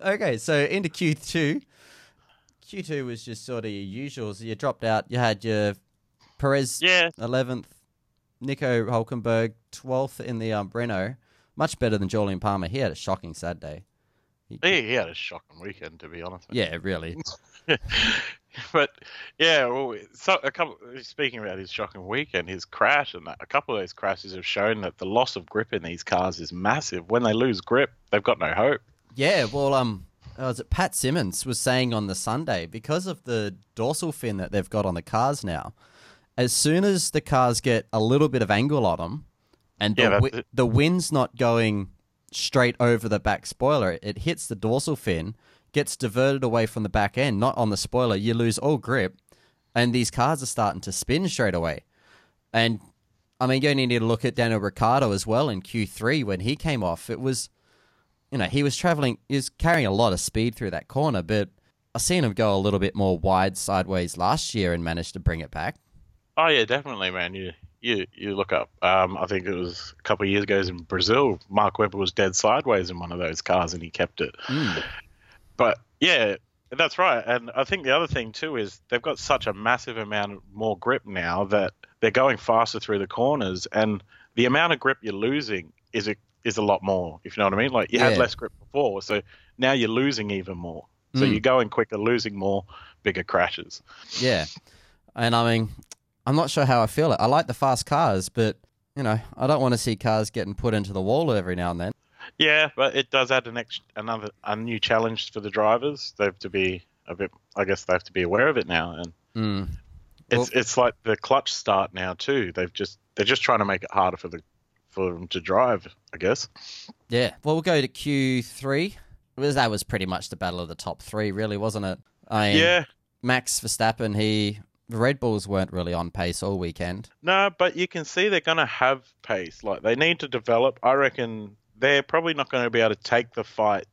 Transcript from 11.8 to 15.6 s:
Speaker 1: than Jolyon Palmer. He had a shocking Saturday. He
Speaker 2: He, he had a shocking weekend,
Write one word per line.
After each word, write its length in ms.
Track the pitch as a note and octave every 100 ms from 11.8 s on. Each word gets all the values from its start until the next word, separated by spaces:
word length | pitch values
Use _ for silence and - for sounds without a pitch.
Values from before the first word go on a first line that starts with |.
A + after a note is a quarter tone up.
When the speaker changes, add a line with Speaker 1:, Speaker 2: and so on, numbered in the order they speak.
| A#2 G#2+
Speaker 1:
than 140 | F#2+
Jolyon 280 | A2 G2+ F#2
Palmer. 300 | G#2+ G2 E2+
He 80 | C3
had 120 | G#2
a 20 |
shocking 380 | D2+ - F#2+ F2
Saturday. 520 | D#2+ E2+ E2 D2+ D#2+ - _ _ _ _ _ _
He 80 | A2+
Speaker 2:
He, 200 | F3 F3+ A2
he 40 |
had 160 | B2 E2+
a 60 |
shocking 440 | E2 - E2 -
weekend, 420 | D#2+